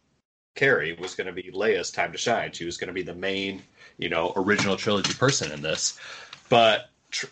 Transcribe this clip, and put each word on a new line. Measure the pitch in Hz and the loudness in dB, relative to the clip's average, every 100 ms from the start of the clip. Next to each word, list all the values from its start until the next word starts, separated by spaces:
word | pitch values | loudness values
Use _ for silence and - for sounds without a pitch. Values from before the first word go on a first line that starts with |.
| _ _ _ _ _ | _ _ _ _ _
Carrie, | - 135 98 76 85 | 0 4 4 2 -6
was | 90 | -8
gonna | - 92 | -6 -6
be | 90 90 | -8 -8
Leia's | 92 107 98 87 | 0 2 2 0
time | - 87 | -2 -4
to | 87 | -2
shine. | - 110 80 | 0 0 -2
She | - | -6
was | 85 85 | -8 -6
gonna | 95 | -6
be | 90 | -6
the | 90 | -8
main, | 87 98 98 98 95 - _ - - | -6 -4 -2 -4 -6 -14 _ -20 -8
you | 85 | -2
know, | 82 87 98 | 0 0 0
original | 92 101 101 95 | 2 2 2 0
trilogy | - 101 92 | 0 0 0
person | - 131 139 78 | 0 2 2 -2
in | 76 | -4
this. | 76 85 - - - - - - _ | -4 -2 -4 -6 -14 -16 -18 -20 _
But | 120 113 107 - _ _ | 6 8 6 -2 _ _
tr-, | - - | -10 -10